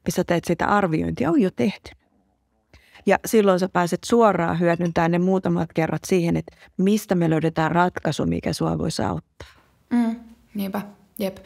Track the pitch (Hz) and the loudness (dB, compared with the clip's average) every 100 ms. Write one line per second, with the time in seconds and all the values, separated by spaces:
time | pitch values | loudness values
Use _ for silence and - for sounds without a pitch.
0 | - 180 175 170 - 170 165 208 190 156 | -4 -2 -2 -2 -2 -2 0 2 0 -2
1 | 170 165 - 330 190 - 240 - - - | -4 -2 0 2 0 0 -4 -4 -12 -20
2 | _ _ _ _ _ _ _ _ _ - | _ _ _ _ _ _ _ _ _ -6
3 | - 190 - 226 202 180 185 180 175 180 | 0 0 2 4 4 4 2 0 0 -2
4 | - 233 226 185 170 165 175 170 175 165 | 0 4 4 4 0 0 0 0 0 0
5 | 165 175 180 190 190 170 165 - 160 156 | 2 2 2 0 0 -2 -2 -2 -2 -4
6 | - 190 170 165 165 - - - 190 214 | 0 0 2 -2 -4 -14 -12 -2 0 0
7 | - 180 170 160 160 160 156 170 180 - | 0 0 2 2 0 0 0 2 0 0
8 | - 147 170 165 - 156 160 160 156 - | -4 -2 -2 -2 -4 -2 -2 -2 -4 -4
9 | - 165 - - - - _ _ _ 240 | -4 -4 -8 -20 -20 -20 _ _ _ -2
10 | 226 233 - - _ 208 196 202 - - | -2 -4 -12 -20 _ -8 -6 -8 -10 -16
11 | _ - 202 - | _ -8 -8 -8